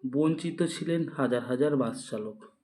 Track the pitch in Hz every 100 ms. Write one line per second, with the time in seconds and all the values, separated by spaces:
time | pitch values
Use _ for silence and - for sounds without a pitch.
0 | 131 135 156 160 170 165 165 - 170 170
1 | 165 - 131 120 120 127 147 147 117 -
2 | - 110 107 107 - _